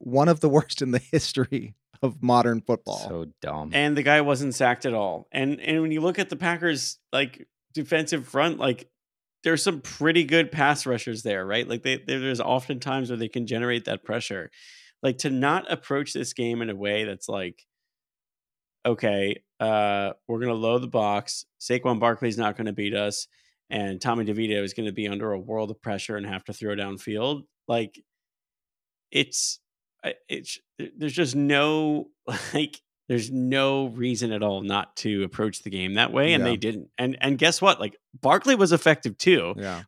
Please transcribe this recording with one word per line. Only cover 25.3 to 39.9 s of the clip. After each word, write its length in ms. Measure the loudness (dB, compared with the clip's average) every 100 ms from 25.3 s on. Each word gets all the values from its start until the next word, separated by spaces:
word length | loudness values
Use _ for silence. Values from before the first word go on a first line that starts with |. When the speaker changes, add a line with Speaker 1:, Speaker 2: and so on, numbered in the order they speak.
Speaker 3:
a 60 | -6
world 300 | -6 -6 -6
of 80 | -8
pressure 340 | -8 -6 -6 -8
and 80 | -6
have 180 | -8
to 80 | -10
throw 220 | -10 -6 -6
downfield." 640 | -6 -8 -6 -4 -2 -4 -10 _ -4
Like, 320 | -2 -2 -10 _ _ _ _ _ _ _ _ _ _ _
it's, 500 | 0 0 0 -4 -6 _ _ _ _
I, 100 | -8 -8 -8
it's, 320 | -10 -10 -14 _ -12
there, 100 | -12 -6
there's 160 | -4
just 220 | 0 0 2
no, 760 | 2 4 4 2 0 -2 -4 _ -8
<laughs> 280 | -8 -4
like, 260 | -4 -4 -8 _ _ -4
there's 220 | -2 -2
no 560 | -2 0 2 2 0 -2
reason 440 | -4 -2 -2 -2
at 100 | 0
all 200 | 0 -2
not 340 | -2 -2 -4 -6
to 260 | -4 -2
approach 380 | -2 -2 -4 -4
the 80 | -8
game 240 | -6 -2
that 180 | 0 2
way, 200 | 2 2
and 120 | 2
Speaker 1:
Yeah. 60 | 2
Speaker 3:
they 60 | 0
didn't. 320 | -2 -6 -8 -6
And, 200 | -4 -2
and 160 | 0 2
guess 240 | 2 4
what? 180 | 4 2
Like, 180 | 0 -8 _ -2
Barkley 360 | 4 4 6
was 180 | 6 6
effective 460 | 6 6 4 0 0
too. 360 | 4 4 4 -4
Speaker 1:
Yeah. 240 | -6 -8 -4